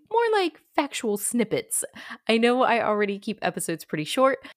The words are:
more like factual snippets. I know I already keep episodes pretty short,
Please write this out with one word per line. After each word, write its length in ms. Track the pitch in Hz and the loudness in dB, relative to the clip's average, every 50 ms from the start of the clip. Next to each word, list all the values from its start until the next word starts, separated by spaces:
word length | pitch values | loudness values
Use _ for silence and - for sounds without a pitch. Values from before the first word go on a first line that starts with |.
| - _ | -8 _
more 120 | - 453 480 453 427 | 0 0 2 2 2
like 260 | 415 370 330 - - _ _ _ | 2 0 0 -4 -8 _ _ _
factual 440 | - 294 277 - - - 220 202 202 | -2 -2 -2 -4 -4 -2 -2 -2 -2
snippets. 680 | - - - 240 220 220 - 131 - - - - - - - - - - 233 - _ | -4 -2 -2 -2 0 0 -2 -4 -4 -4 -4 -6 -6 -6 -10 -16 -16 -16 -18 -8 _
I 120 | - 220 226 | 0 2 4
know 240 | 226 240 247 254 247 | 4 4 4 4 4
I 200 | - 233 226 - | 4 2 2 2
already 360 | - 214 208 208 202 202 202 | 0 0 0 0 -2 -2 -4
keep 200 | 202 226 202 - - | -6 -8 -6 -4 -4
episodes 420 | 185 180 175 - - 165 160 - | -4 -4 -4 -4 -4 -6 -6 -6
pretty 200 | - - 156 151 | -6 -6 -6 -4
short, 340 | - - 262 262 269 269 - - - - | -2 2 2 4 4 2 0 -4 -12 -20